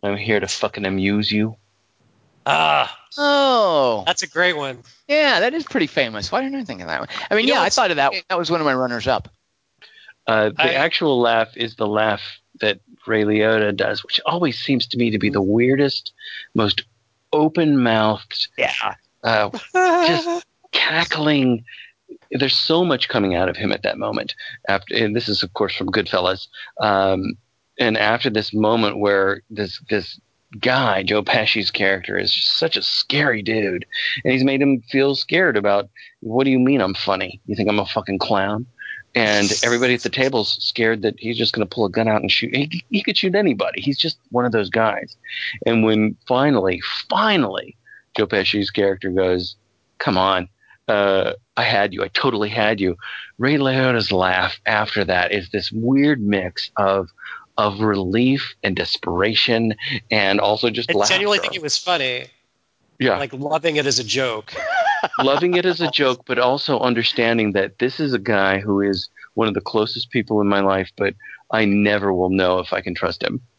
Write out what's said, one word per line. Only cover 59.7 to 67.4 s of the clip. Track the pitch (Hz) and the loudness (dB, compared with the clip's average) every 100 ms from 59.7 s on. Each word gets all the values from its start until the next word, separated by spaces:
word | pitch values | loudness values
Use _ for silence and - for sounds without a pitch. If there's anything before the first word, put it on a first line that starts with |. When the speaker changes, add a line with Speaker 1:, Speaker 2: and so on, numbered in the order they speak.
| 107 - 127 - | -2 -6 -8 -2
Speaker 1:
and | 110 98 101 | 0 2 2
also | 101 107 120 | 2 0 0
just | 110 113 | -2 -2
Speaker 2:
I | |
genuinely | 165 104 190 208 202 | 0 2 0 0 -2
Speaker 1:
laughter. | - | -2
Speaker 2:
think | 190 | -8
it | |
was | 151 - | -4 -4
funny. | - 175 131 123 131 _ _ _ _ _ _ _ | -2 -2 -2 -6 -10 _ _ _ _ _ _ _
Speaker 1:
Yeah. | 127 98 | 0 0
Speaker 2:
Like, | 139 | -2
loving | 131 143 156 165 151 | -8 -2 0 0 0
it | 143 | 0
as | 127 | 0
a | |
joke. | 113 127 131 110 - 571 | -2 -2 -2 -4 -10 -10
<laughs> | 640 762 698 831 - - | -4 0 0 0 -2 0
Speaker 1:
Loving | 135 143 175 180 | 2 2 2 2
it | 180 | 0
as | 170 | 0
a | 165 | -2
joke, | - 139 123 - | 2 2 0 -2
but | 123 | 2
also | 123 139 - 127 | 2 2 0 0
understanding | 127 117 113 - 117 117 | 2 2 0 0 2 2